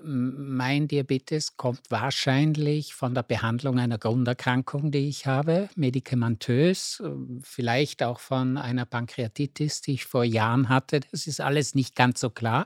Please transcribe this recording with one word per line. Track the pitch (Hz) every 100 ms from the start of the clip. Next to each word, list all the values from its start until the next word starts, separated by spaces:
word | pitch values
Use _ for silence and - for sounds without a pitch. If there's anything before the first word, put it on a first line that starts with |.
m-, | 160 135 127 135 139 131
mein | 127 143 151
Diabetes | 147 131 131 - 156 - -
kommt | 127 123 -
wahrscheinlich | 113 127 131 - 131 151 151 147 151 147
von | - 127
der | 127
Behandlung | - 113 113 120 139 123
einer | 123 113
Grunderkrankung, | 113 120 120 123 - 127 131 143 151
die | 143 143
ich | 135 139
habe, | 131 151 170 202 -
medikamentös, | 131 127 - 127 117 113 - 120 170 190 - -
äh, | 185 139 131 123
vielleicht | 135 - 117 123 147 -
auch | 120 120
von | - 131 127 131
einer | 127 123
Pankreatitis, | 120 120 120 - 117 - 143 - 151 -
die | -
ich | 131
vor | - 127
Jahren | 120 113 110 123 123
hatte. | 131 - 151 -
Das | 151 -
ist | 135
alles | 139 143 131
nicht | 139 127 -
ganz | 123 123
so | 123
klar. | - 117 120